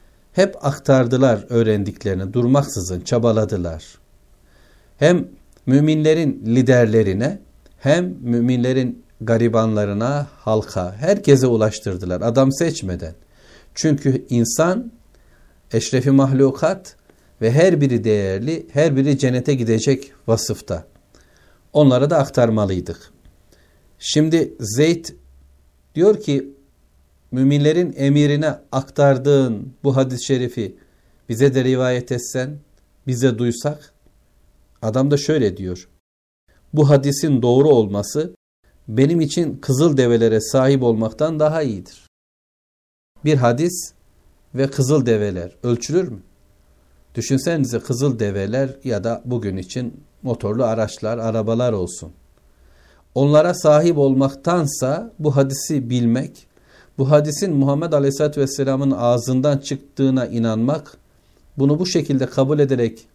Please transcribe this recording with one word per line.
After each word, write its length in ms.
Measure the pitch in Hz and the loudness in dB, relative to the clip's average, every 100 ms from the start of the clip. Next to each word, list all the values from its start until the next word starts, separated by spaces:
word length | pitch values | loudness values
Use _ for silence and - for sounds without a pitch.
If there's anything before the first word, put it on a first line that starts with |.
| _ _ _ | _ _ _
hep 320 | - 190 - | 0 0 0
aktardılar 800 | 143 143 - 131 120 127 131 107 - | -6 -2 2 2 2 2 2 2 0
öğrendiklerini, 840 | 117 110 104 101 - 104 95 98 | 0 2 0 -2 -6 -4 -4 -2
durmaksızın 680 | 120 120 139 143 110 90 90 | -2 2 2 0 -6 -6 -8
çabaladılar. 840 | - 120 117 110 101 101 85 82 - - _ _ _ _ _ _ _ _ _ _ | -2 0 2 2 0 -4 -6 -10 -16 -20 _ _ _ _ _ _ _ _ _ _
Hem 300 | 151 180 - - _ _ 127 | 2 2 -2 -14 _ _ 0
müminlerin 760 | 139 151 156 156 160 151 - 110 | 2 4 2 2 2 0 -4 0
liderlerine, 920 | 120 123 123 113 110 98 95 135 202 - _ _ _ | 2 4 4 4 2 2 0 -4 -6 -16 _ _ _
hem 380 | 135 170 180 139 | 0 0 -2 -8
müminlerin 840 | 123 120 123 127 123 131 127 - _ _ | -4 0 0 0 0 0 -2 -8 _ _
garibanlarına, 1080 | 113 113 117 110 113 104 101 101 120 147 143 - | -2 0 2 2 0 0 -2 -2 -2 -4 -6 -8
halka, 580 | 107 107 - 95 87 104 | -2 -2 -2 -6 -6 -4
herkese 500 | 160 202 - 135 127 | -2 0 4 4 4
ulaştırdılar, 760 | 113 107 - 104 90 90 90 | 2 0 -2 -8 -6 -6 -4
adam 320 | 117 120 135 | 0 2 0
seçmeden. 640 | 135 165 165 92 87 80 - _ _ - - _ | 0 -4 -4 -8 -8 -10 -16 _ _ -20 -20 _
Çünkü 520 | - 156 143 135 131 - | -4 0 0 0 -2 -2
insan 640 | 120 113 - 165 208 233 - _ _ _ _ _ _ _ | 0 0 2 0 0 -6 -18 _ _ _ _ _ _ _
eşrefi 380 | 113 - 127 131 | -4 -2 0 2
mahlukat 840 | 135 135 135 135 - 160 190 - - _ _ _ _ | 4 4 4 2 2 -2 -4 -10 -20 _ _ _ _
ve 120 | 113 | 0
her 280 | 135 185 165 | 4 4 4
biri 240 | 139 120 | 2 0
değerli, 640 | 110 104 95 98 127 165 - | 2 0 0 -4 -4 -6 -4
her 240 | 143 160 135 | 0 2 2
biri 220 | 139 139 | 2 2
cennete 360 | 131 127 127 | 0 0 0
gidecek 580 | 131 113 113 139 131 - _ - | 0 0 0 2 -2 -4 _ -2
vasıfta. 580 | 113 - 107 - 82 - _ _ _ _ _ _ _ _ | -2 -2 -8 -8 -10 -10 _ _ _ _ _ _ _ _
Onlara 380 | 147 147 123 143 | 4 4 4 2
da 80 | 160 | 0
aktarmalıydık. 920 | - - 117 107 98 92 90 - - _ - _ _ _ _ _ _ _ | 0 0 2 2 -2 -4 -6 -14 -18 _ -20 _ _ _ _ _ _ _
Şimdi 560 | - 151 160 165 - - | -2 0 2 2 0 -6
Zeyd 460 | 107 113 160 170 - - _ - _ _ _ _ _ | -6 2 2 0 -6 -20 _ -20 _ _ _ _ _
diyor 260 | 151 196 208 | 2 2 2
ki, 340 | - 139 - - _ _ _ _ _ _ _ | 0 -4 -4 -16 _ _ _ _ _ _ _
"Müminlerin 640 | 127 135 143 147 165 180 135 | 0 2 4 2 2 -2 0
emirine 640 | 139 147 147 143 156 - _ | 2 4 4 2 -2 -4 _
aktardığın 1000 | 131 - - 139 131 139 139 127 104 127 - | -6 -4 2 2 4 4 2 2 -4 -10 -4
bu 120 | 139 131 | -2 0
hadis-i 280 | 131 123 | -2 -4
şerifi 520 | - 127 120 - 98 - _ _ _ _ - | -4 -2 -2 -6 -10 -12 _ _ _ _ -10
bize 260 | 113 139 | 0 2
de 100 | 131 | 2
rivayet 480 | 127 127 127 123 123 | 0 0 0 -2 -4
etsen, 460 | 123 - 127 135 147 - _ _ _ 131 | -6 -6 -6 -8 -10 -20 _ _ _ -8
biz 160 | 120 | 0
de 160 | 131 113 | 0 0
duysak." 540 | 120 117 147 147 - _ _ _ _ _ _ _ _ _ | -2 -2 -8 -8 -16 _ _ _ _ _ _ _ _ _
Adam 280 | 113 120 143 | -4 -2 0
da 60 | 143 | 0
şöyle 400 | - 156 104 92 | 0 0 0 -2
diyor, 320 | 92 90 - _ _ _ _ _ _ _ _ | -10 -10 -16 _ _ _ _ _ _ _ _
"Bu 180 | 151 143 | 2 4
hadisin 520 | 139 143 143 160 131 | 4 2 -2 0 2
doğru 260 | 120 127 151 | 4 4 6
olması 680 | 131 104 101 101 - 90 - _ _ _ _ - | 4 2 -4 -4 -6 -6 -12 _ _ _ _ -6
benim 320 | 110 143 170 | 0 2 2
için 360 | 151 175 156 117 | 0 -2 -4 -6
kızıl 400 | - 131 160 135 | -4 2 2 4
develere 440 | 120 117 113 110 | 2 4 4 2
sahip 420 | 110 135 131 139 | 0 0 2 2
olmaktan 580 | 120 110 110 - 156 151 | 2 0 -4 -4 -4 0
daha 220 | 151 160 | 0 0
iyidir." 440 | 139 98 - - _ _ _ _ _ _ _ _ _ _ _ _ | -4 -8 -14 -20 _ _ _ _ _ _ _ _ _ _ _ _
Bir 120 | 147 143 | 0 2
hadis 560 | 120 123 175 180 - - _ _ _ _ _ | 2 0 -2 -4 -12 -18 _ _ _ _ _
ve 160 | 127 135 | -4 -4
kızıl 360 | 143 127 151 120 | -2 0 2 2
develer 500 | 110 104 90 90 - | 0 -2 -6 -10 -8
ölçülür 460 | 123 120 - 170 170 | -4 -4 -2 -4 -4
mü? 140 | 101 - _ _ _ _ _ _ _ _ | -10 -20 _ _ _ _ _ _ _ _
Düşünsenize, 640 | 117 - 135 175 165 123 117 | -10 -2 -2 0 -2 -2 -4
kızıl 380 | - 120 143 113 | -4 -2 -2 -2
develer 580 | 101 98 98 127 135 - | -4 -4 -4 -4 -4 -6
ya 200 | 131 101 | -8 -6
da 180 | 117 113 | -4 -6
bugün 320 | 123 120 101 95 | -6 -6 -4 -8
için 480 | 92 127 120 - _ _ | -8 -8 -8 -12 _ _
motorlu 420 | 127 113 104 113 | -8 -6 -4 -2
araçlar, 540 | 117 110 107 - 110 117 | -2 -2 -4 -6 -8 -6
arabalar 540 | 113 110 107 113 123 | -4 -4 -2 -2 -2
olsun. 400 | 104 90 - 80 - _ _ _ _ _ _ _ _ _ | -2 -6 -10 -18 -20 _ _ _ _ _ _ _ _ _
Onlara 400 | 127 143 151 175 | 0 4 4 4
sahip 440 | 180 151 151 170 147 | 2 4 4 4 2
olmaktansa 1120 | 139 131 139 - 170 175 143 - 127 165 233 - | 2 2 0 -2 -2 -2 -2 -2 -4 -4 -8 -4
bu 180 | 151 135 | 0 2
hadisi 540 | 139 135 - 147 120 | 0 -2 -4 -4 -2
bilmek, 560 | 123 117 123 - - _ _ _ _ _ - | 0 0 0 -4 -14 _ _ _ _ _ -4
bu 120 | 135 | 2
hadisin 440 | 151 151 147 196 | 4 2 -4 -2
Muhammed 380 | 143 139 143 165 | 0 0 0 0
Aleyhisselatü 480 | 151 139 135 147 147 | 0 0 0 -2 0
Vesselam'ın 500 | 135 - 135 135 139 | -4 -2 -2 0 0
ağzından 680 | 135 120 120 123 127 147 139 | 0 0 0 0 0 0 -2
çıktığına 680 | - 139 - - 135 131 120 | -4 -10 -10 -2 0 0 -2
inanmak, 680 | 117 113 110 123 156 - - _ _ _ _ _ 139 | -2 -2 0 -2 -4 -8 -20 _ _ _ _ _ -2
bunu 200 | 139 151 | 0 0
bu 80 | 180 | 0
şekilde 400 | 165 143 135 127 | -2 -2 -2 -2
kabul 320 | - 135 151 | -2 0 2
ederek 480 | 139 127 113 - _ | 2 0 -2 -4 _